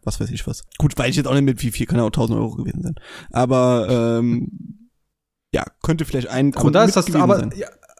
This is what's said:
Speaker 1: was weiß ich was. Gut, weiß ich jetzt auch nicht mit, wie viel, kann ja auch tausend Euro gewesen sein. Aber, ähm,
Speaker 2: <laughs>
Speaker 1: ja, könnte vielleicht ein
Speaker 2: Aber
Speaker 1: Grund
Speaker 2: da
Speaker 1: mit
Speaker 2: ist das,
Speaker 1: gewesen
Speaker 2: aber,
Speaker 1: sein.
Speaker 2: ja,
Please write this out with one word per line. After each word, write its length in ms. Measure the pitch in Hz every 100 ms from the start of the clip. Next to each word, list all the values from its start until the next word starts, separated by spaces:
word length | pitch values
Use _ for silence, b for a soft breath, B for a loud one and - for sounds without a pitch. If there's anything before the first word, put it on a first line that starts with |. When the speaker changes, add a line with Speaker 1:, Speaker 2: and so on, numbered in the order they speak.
Speaker 1:
was 180 | - -
weiß 100 | 113
ich 160 | - -
was. 180 | - - -
Gut, 220 | 147 -
weiß 100 | 123
ich 80 | 147
jetzt 100 | 135
auch 60 |
nicht 120 | 139
mit, 180 | 139 120
wie 80 | 120
viel, 160 | - 117
kann 100 | 120
ja 80 |
auch 60 | 110
tausend 280 | - 117 110
Euro 180 | 113 127
gewesen 260 | - -
sein. 120 | 180 - B B B
Aber, 880 | 120 127 131 127 123 107 120 117 113
ähm, 680 | 120 120 - - - - - _ _
Speaker 2:
<laughs> 380 | _ _ _ _
Speaker 1:
ja, 100 | - - -
könnte 220 | - 160
vielleicht 240 | 151 135 123
ein 240 | 127 139
Speaker 2:
Aber 80 | -
Speaker 1:
Grund 140 | 147
Speaker 2:
da 60 | 170
Speaker 1:
mit 60 | 220
Speaker 2:
ist 60 | 196
das, 100 | 180
Speaker 1:
gewesen 160 | 165
Speaker 2:
aber, 160 | 175 196
Speaker 1:
sein. 160 | 110 196
Speaker 2:
ja, 120 | - - _